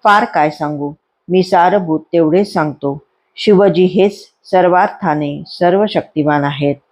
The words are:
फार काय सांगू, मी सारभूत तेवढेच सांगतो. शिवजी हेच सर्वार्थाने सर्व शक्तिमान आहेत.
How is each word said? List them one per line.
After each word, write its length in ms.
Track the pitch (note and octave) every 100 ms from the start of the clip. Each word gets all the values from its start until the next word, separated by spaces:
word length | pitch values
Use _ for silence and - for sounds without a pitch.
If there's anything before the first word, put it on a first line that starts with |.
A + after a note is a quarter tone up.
फार 220 | G#3+ G#3 A#3
काय 240 | E3+ D3+
सांगू, 420 | D3+ D3+ D3+ C#3+ D3+ _ _ -
मी 140 | F3+
सारभूत 560 | F#3 F#3+ F3 G3+ F3 D#3 -
तेवढेच 400 | F3 D#3 E3+ G3+
सांगतो. 480 | F#3+ D3+ C3+ C#3+ C#3+ _ _ _ -
शिवजी 500 | - G3 G3+ E3 F3+
हेच 420 | F#3 G3 G3+ - _
सर्वार्थाने 1000 | - G3 F3+ F3+ G3+ - F#3+ D3+ D3 C#3+ -
सर्व 380 | - F3 F#3 G#3
शक्तिमान 540 | F3+ - - D3 D3
आहेत. 320 | C#3+ C#3 C#3+ C#3 _